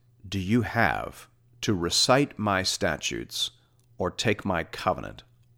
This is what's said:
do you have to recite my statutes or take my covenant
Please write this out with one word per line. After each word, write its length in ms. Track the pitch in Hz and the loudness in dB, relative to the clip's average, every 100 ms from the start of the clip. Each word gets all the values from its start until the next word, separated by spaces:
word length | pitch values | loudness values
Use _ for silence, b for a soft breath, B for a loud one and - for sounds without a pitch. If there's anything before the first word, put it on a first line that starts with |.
| _ _ 95 | _ _ -8
do 120 | 98 | -4
you 240 | 92 120 | 2 2
have 680 | 98 117 101 52 57 - - _ _ _ | 2 2 2 2 -4 -12 -20 _ _ _
to 140 | - 95 | -2 0
recite 640 | 85 - - 131 143 - | 0 2 4 4 2 0
my 240 | 104 95 | 0 2
statutes 880 | 92 - 92 73 - 58 60 - - - _ _ _ - | 0 0 0 -2 -4 -6 -8 -6 -6 -8 _ _ _ -6
or 120 | 90 | -4
take 340 | - 117 98 101 | -2 0 0 0
my 200 | 87 80 | -2 -2
covenant 580 | - - 73 50 - - _ _ | -4 -2 -2 -4 -14 -20 _ _